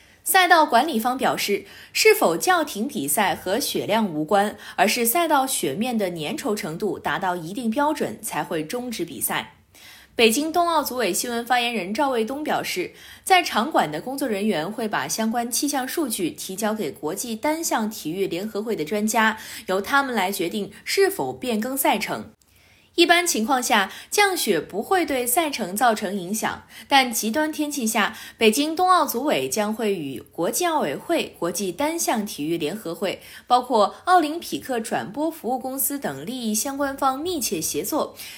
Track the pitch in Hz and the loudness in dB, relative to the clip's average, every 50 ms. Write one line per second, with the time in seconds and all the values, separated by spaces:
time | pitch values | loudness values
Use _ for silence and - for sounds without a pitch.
0 | - - - _ - - - 381 359 339 359 330 302 302 254 226 269 330 294 220 | -20 -20 -20 _ -2 2 4 4 6 8 8 6 6 6 6 4 4 4 2 0
1 | 220 247 254 262 - 165 139 - - - 202 - - - - - - - - - | 0 0 0 0 0 0 0 0 0 -2 -2 -2 -4 -8 -20 -20 -14 -6 0 4
2 | - 427 415 415 - 185 165 - - 359 370 339 302 302 - 202 220 285 - - | 6 6 6 6 6 2 2 2 2 4 4 4 2 0 -4 -4 -4 -4 -4 -4
3 | 139 143 - - 202 180 160 - - 180 190 240 277 - - 175 127 160 196 226 | -2 0 2 2 2 2 0 -2 -2 -2 -2 0 0 -2 -2 -2 0 0 2 2
4 | 220 190 160 151 156 156 214 196 202 208 - - - - - - 180 214 - 247 | 2 0 0 -2 0 2 4 4 4 2 -2 -8 -14 -6 0 2 2 2 2 2
5 | 233 226 - 349 339 311 311 277 262 - - - - 147 131 180 220 254 240 220 | 0 2 2 2 2 4 4 2 2 2 -2 -2 -2 -2 -2 -2 -2 -2 0 0
6 | 202 180 175 165 147 147 226 311 - 269 208 208 - 165 156 170 214 196 156 - | -2 -2 -2 -4 -6 -6 -6 -4 -4 -4 -4 -4 -4 -6 -6 -4 -4 -4 -4 -4
7 | - - 143 160 190 185 180 180 160 165 196 269 247 220 220 285 285 302 311 294 | -4 -4 -2 -2 0 -2 -2 -2 -4 -8 -6 -4 -2 -2 0 2 2 2 0 0
8 | 208 131 110 - - - - 147 156 - 180 160 156 156 - 247 247 254 220 - | -2 -6 -6 -8 -10 -6 -4 -4 -4 -2 -2 -4 -4 -4 -6 -6 -6 -6 -6 -6
9 | 170 165 139 107 - - 185 143 113 - - _ _ _ _ - - - - - | -6 -6 -6 -6 -4 -2 -2 -4 -4 -6 -12 _ _ _ _ -20 -20 -20 -20 -20
10 | - _ _ - 233 233 220 285 302 320 311 349 349 339 - - - - 240 254 | -20 _ _ 4 4 4 4 4 0 0 2 2 2 2 2 2 0 0 -2 -2
11 | 233 180 180 - - 240 233 233 240 233 254 247 240 240 240 220 175 185 214 262 | -2 0 0 -2 -2 -4 -4 -4 0 0 0 2 2 0 -2 -4 -4 -4 -2 0
12 | 294 269 262 233 226 220 269 285 302 285 185 135 - - - 185 165 - - - | 0 0 0 0 -2 -2 -4 -4 -4 -2 -2 -2 -2 -4 -4 -6 -6 -6 -8 -16
13 | - - - - - - 381 359 339 - - 226 226 302 320 311 180 151 151 160 | -20 -20 -20 -6 0 4 4 4 4 2 0 0 0 2 2 0 0 0 -2 -6
14 | - 240 269 277 285 254 214 190 208 220 190 151 156 185 220 262 226 208 196 147 | -6 -6 -6 -4 -2 -2 -2 0 0 0 0 0 -2 -4 -4 -4 -4 -2 -2 -2
15 | 131 143 - - 220 220 226 240 240 240 247 - - 285 294 269 254 262 - 349 | -2 -2 -2 -2 -2 0 0 -2 -2 -2 -2 -2 -2 0 -2 -2 -4 -4 -2 -2
16 | 311 240 214 - 180 147 - - - - 190 185 220 208 220 214 190 143 117 - | -2 -2 -2 -2 -4 -4 -4 -6 -10 -10 -6 -4 -2 -2 -2 -2 -4 -6 -6 -6
17 | - 151 175 202 - 240 226 220 - 302 311 330 330 - 320 247 214 208 220 - | -6 -6 -4 -6 -6 -6 -6 -4 -2 -2 -2 -2 -2 -2 0 0 -2 -2 -4 -6
18 | - 156 165 196 190 170 165 170 196 220 - 202 220 233 208 151 151 156 214 208 | -8 -6 -2 -2 -2 -2 -2 -4 -6 -6 -6 -6 -4 -4 -4 -4 -4 -2 -2 0
19 | 208 220 - 233 220 220 220 - - - - - - - 185 190 196 - 269 277 | 0 0 2 2 2 2 0 -2 -8 -14 -16 -10 -6 -4 -2 -2 0 2 2 2
20 | 277 262 240 214 185 190 202 196 185 196 214 214 196 - - - - - - 403 | 2 0 0 -2 -2 -2 -2 -2 -4 -4 -4 -4 -6 -8 -10 -12 -8 -2 2 2
21 | 392 370 - - 139 131 123 - - 254 226 208 220 254 269 269 - 311 254 190 | 4 4 2 0 -4 -4 -6 -6 -4 -2 -2 0 -2 -2 -2 0 2 2 2 2
22 | - - 156 113 101 - - _ _ _ _ _ _ _ _ _ _ _ _ - | 0 -4 -6 -6 -8 -12 -18 _ _ _ _ _ _ _ _ _ _ _ _ 4
23 | 339 339 339 339 359 339 - 240 220 226 277 254 240 - 247 208 190 208 - - | 4 6 6 4 2 0 0 0 0 2 0 0 2 2 2 2 2 0 -4 -12
24 | - - - 415 415 392 370 302 - 233 185 151 - - - 190 247 - 392 370 | -12 -2 2 4 4 4 4 2 0 2 2 0 0 -4 -6 -4 -2 2 2 2
25 | 330 285 285 254 247 240 - 349 330 302 277 - 208 175 185 208 254 240 220 214 | 2 2 0 -2 -2 0 0 0 0 0 -2 -4 -6 -4 0 2 4 4 4 2
26 | 220 180 196 202 175 175 214 220 - 143 87 85 - - - - - - 285 277 | 0 -4 -4 -4 -4 -4 -4 -2 -2 -4 -4 -6 -10 -16 -20 -14 -2 4 4 4
27 | 254 247 226 - - 220 220 302 311 311 311 302 302 294 285 285 233 220 220 226 | 4 4 0 -2 -2 0 0 0 0 0 0 -2 -4 -4 -2 -2 -2 0 2 2
28 | 196 180 - - - - - - 233 214 214 277 294 311 320 311 370 370 370 349 | 0 0 -2 -6 -16 -12 -2 4 4 4 6 4 2 0 2 4 4 6 6 6
29 | 302 240 233 233 269 302 214 143 131 135 - 214 208 208 220 214 233 208 196 175 | 4 2 0 -2 0 0 2 2 0 -2 0 0 0 0 -2 -2 0 -2 -2 -2
30 | 147 139 131 107 - - - - 165 202 254 - 349 349 320 294 220 151 135 196 | -4 -6 -8 -10 -12 -10 -6 -2 -2 -2 0 0 0 0 2 0 0 0 -2 -4
31 | - - 339 285 - - - - 170 170 180 - 208 185 170 - 285 302 330 339 | -2 0 0 0 0 -2 -6 -4 -4 -4 -2 -2 -4 -4 -2 -2 -2 -2 -2 -2
32 | - 349 269 220 202 214 - - 147 156 170 165 151 147 190 220 - 165 170 - | -2 0 0 0 -2 -4 -6 -6 -4 -2 -2 -2 -2 -4 -4 -6 -8 -8 -6 -4
33 | 208 180 - - - - - - - - 247 254 254 254 262 214 202 - - - | -4 -4 -4 -6 -10 -18 -20 -10 0 2 4 4 4 4 4 4 4 4 2 -2
34 | - 349 370 359 311 294 311 339 320 - 339 294 - - 254 233 220 - 208 139 | 2 6 6 6 6 4 -2 -6 -8 -8 -8 -8 -6 -4 -4 -4 -4 -4 -4 -4
35 | 120 117 208 277 302 330 311 - - 226 254 254 - 262 262 277 285 - 285 285 | -4 -4 -4 -4 -4 -4 -4 -4 -4 -4 -4 -4 -4 -6 -4 -4 -4 -4 -4 -4
36 | 277 180 139 135 143 190 262 254 240 220 214 214 - 285 269 277 285 269 277 277 | -6 -6 -6 -6 -8 -8 -8 -6 -4 -2 -2 -2 -2 -4 -2 -2 -2 -2 -2 0
37 | 285 269 262 269 311 370 370 302 226 - 202 160 156 - - 143 160 - 214 185 | 0 0 0 0 -2 -4 -2 -2 -2 -2 -2 -2 -4 -2 -4 -4 -4 -2 0 -2
38 | 151 - - - - - - | -2 -2 -6 -12 -16 -16 -16